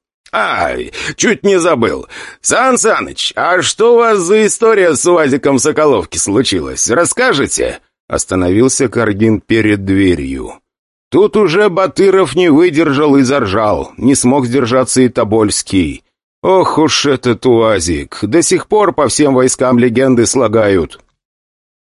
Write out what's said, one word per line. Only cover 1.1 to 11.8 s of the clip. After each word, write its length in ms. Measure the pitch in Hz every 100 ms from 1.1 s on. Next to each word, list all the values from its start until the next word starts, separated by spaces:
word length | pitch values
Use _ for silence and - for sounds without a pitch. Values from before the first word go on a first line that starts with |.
| -
чуть 260 | 240 -
не 160 | 202 185
забыл. 480 | 170 139 113 67 - - - -
Сан 380 | - 202 262 240
Саныч, 560 | 220 160 73 69 - -
а 260 | 147 180
что 340 | 143 - 226 233
у 20 |
вас 220 | 233 208
за 260 | 170 214 208
история 500 | - 226 214 175 135
с 100 | 175
уазиком 540 | 175 147 139 143 135
Соколовки 580 | 156 143 156 113 82 -
случилась? 720 | - 104 127 92 69 65 -
Расскажете?» 920 | 127 175 - 254 165 117 - 60 - _ _ -
Остановился 800 | 73 - 92 90 101 131 - 127
Каргин 500 | 120 110 101 113 101
перед 460 | - 110 104 104 95
дверью. 720 | 98 95 82 65 65 - - _ _ _ _ _
Тут 280 | 160 208 226
уже 320 | 196 175 214
Батыров 680 | 175